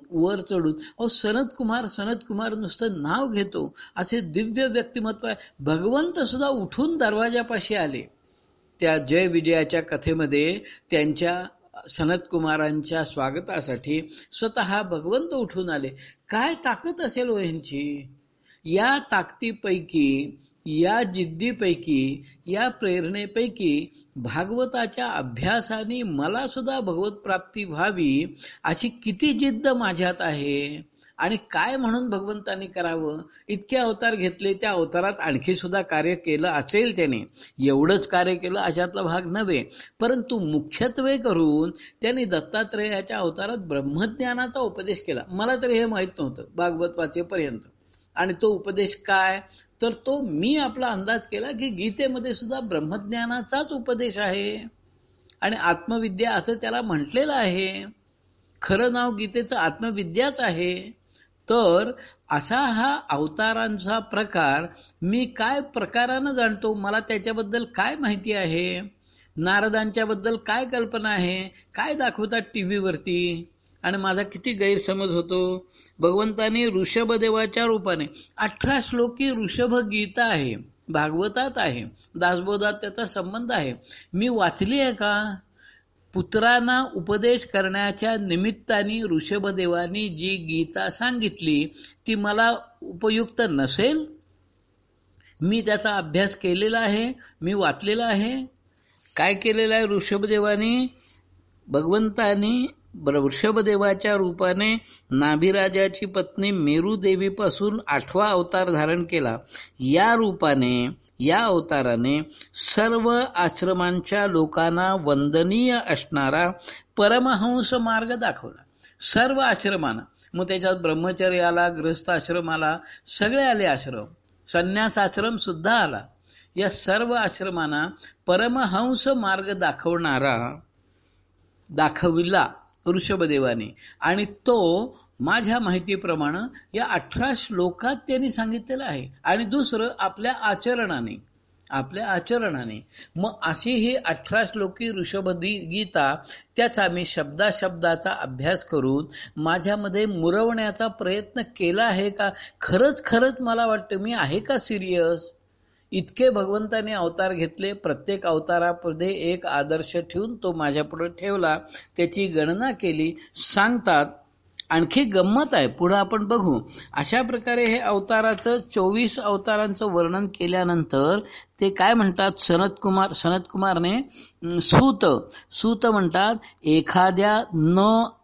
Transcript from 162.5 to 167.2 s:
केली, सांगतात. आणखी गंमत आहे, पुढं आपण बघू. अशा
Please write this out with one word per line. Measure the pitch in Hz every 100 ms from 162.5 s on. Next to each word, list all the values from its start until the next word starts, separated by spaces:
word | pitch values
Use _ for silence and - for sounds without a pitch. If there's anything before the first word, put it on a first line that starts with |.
| 185 262
केली, | 226 180 156 160 165 -
सांगतात. | - - 202 214 247 - 151 147 - _ _ _ - -
आणखी | 165 170 254
गंमत | 254 196 185 240 302
आहे, | 247 127
पुढं | 131 175 202
आपण | 196 220
बघू. | 208 233 185 120 - - -
अशा | - - 240